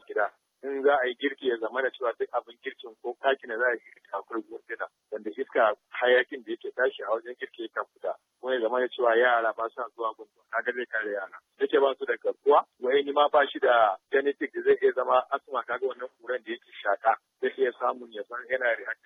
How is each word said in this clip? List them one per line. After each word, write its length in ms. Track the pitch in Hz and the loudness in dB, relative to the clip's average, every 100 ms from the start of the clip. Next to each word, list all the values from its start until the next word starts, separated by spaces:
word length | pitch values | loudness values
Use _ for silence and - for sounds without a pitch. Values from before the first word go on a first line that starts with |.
gida. 240 | - - 101 - _ _ | -6 -2 -2 -4 _ _
In 200 | 135 139 | -8 0
za 80 | 135 | 2
a 160 | 143 123 | 4 0
yi 80 | 120 | -2
girki 320 | 139 139 131 | -4 -4 -2
ya 80 | 117 | -2
zama 240 | 110 123 | -2 -2
da 60 | 127 | -4
cewa 220 | - 123 - | -2 -4 -4
duk 80 | 135 123 | -4 -6
abin 220 | 117 117 | -8 -12
girkin 320 | 127 - 120 110 | -14 -12 -18 -12
ko 160 | 120 120 | -10 -4
kaki 220 | 135 135 131 | -2 -2 -4
na 80 | 113 | -2
za 80 | |
a 80 | 123 | -2
yi 80 | 113 | -2
girki 280 | - - _ | -8 -20 _
akwai 300 | - - 113 | -12 -8 -10
gordina. 420 | 107 113 - 113 90 _ - | -10 -14 -14 -12 -12 _ -14
Wanda 200 | 107 107 | -12 -10
iska 400 | 117 135 139 110 104 _ - | -8 -4 2 2 0 _ -2
hayakin 480 | 123 123 123 139 | 4 4 2 -6
da 60 | 107 | -10
yake 180 | 117 131 - | -10 -8 -2
tashi 260 | 131 - | -2 -2
a 80 | 101 | -4
wajen 240 | 117 117 123 | -4 -6 -14
girki 220 | 123 - | -14 -12
yakan 200 | 113 110 101 | -10 -8 -10
fita. 180 | _ - - _ _ | _ -10 -10 _ _
Kuma 140 | 127 | -4
ya 60 | 127 | -2
zama 200 | 110 127 | 0 0
da 80 | 127 | -2
cewa 280 | - 120 113 | 0 2 4
yara 360 | 123 117 113 110 | 4 4 0 -2
ba 120 | 113 | -6
sa 160 | - 117 - | -6 -12 -6
zuwa 160 | 113 | -8
gun, 120 | 110 107 _ _ | -8 -16 _ _
kaga 220 | 113 117 | -6 -4
zai 140 | 123 120 | -6 -6
kare 260 | 110 107 | -6 -4
yara. 260 | 101 95 - _ - | -6 -8 -14 _ -6
Yake 180 | 415 147 | 0 2
ba 140 | 139 127 | 2 0
su 60 | 135 | -4
da 100 | 117 | -4
garkuwa, 480 | 104 - - 147 - - | -4 -2 4 4 4 -4
wani 300 | 123 139 139 | 0 2 2
ma 160 | 147 147 | 2 4
ba 140 | 151 139 | 4 2
shi 100 | 151 | 2
da 380 | 135 120 107 92 _ | 4 6 4 2 _
genetic 420 | 139 139 - 139 | 0 0 -2 -4
da 60 | - | -2
zai 140 | - 135 | 2 4
iya 100 | - | 4
zama 300 | 127 127 127 - | 2 2 2 2
asma, 320 | 139 - 127 | -4 -6 -8
kaga 240 | 117 123 131 | -6 -4 -4
wannan 220 | 123 127 _ | -6 -12 _
kuran 220 | 117 123 | -8 -6
da 60 | - | -6
yake 180 | - _ - | -12 _ -8
shaka. 340 | 104 101 113 - _ - | -2 0 0 0 _ -4
Zai 140 | 127 - | -4 0
iya 140 | 131 - | -2 0
samun 320 | 123 127 117 | -2 -4 -8
ya 100 | 110 101 | -14 -12
san 160 | 120 120 | -12 -6
yana 160 | 127 123 | -2 0
react, 280 | 110 104 113 | -2 -4 -10